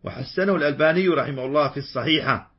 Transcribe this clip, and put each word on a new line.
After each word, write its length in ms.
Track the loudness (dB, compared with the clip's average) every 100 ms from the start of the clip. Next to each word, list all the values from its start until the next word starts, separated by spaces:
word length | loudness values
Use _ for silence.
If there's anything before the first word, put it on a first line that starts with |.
وحسنه 520 | -10 -10 -8 -2 0 2
الألباني 520 | 0 2 2 4 2
رحمه 380 | 2 0 -4 -2
الله 240 | 0 0
في 80 | -2
الصحيحة 720 | -8 -4 0 0 2 -2 -4